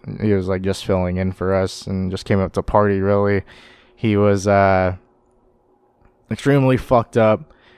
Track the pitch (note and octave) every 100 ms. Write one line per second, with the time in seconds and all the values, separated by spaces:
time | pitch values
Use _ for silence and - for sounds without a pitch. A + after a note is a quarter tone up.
0 | - F#2+ G#2 G2 F#2 F#2 F#2+ F#2+ - F#2+
1 | F2+ F#2 F#2 F#2 F#2 F#2+ F#2+ - - F#2+
2 | F#2 F#2 - G2+ F#2 - - G#2+ G#2 G2
3 | G2 G2+ G2+ G2 - - - - _ _
4 | A2+ G#2 G#2 G2+ G2+ G2 G2 F#2 F#2 F#2
5 | _ _ _ _ _ _ _ _ _ _
6 | _ _ - A2 C#3 C#3 C3 B2+ - B2
7 | A2+ A#2 A2 G#2+ - _ _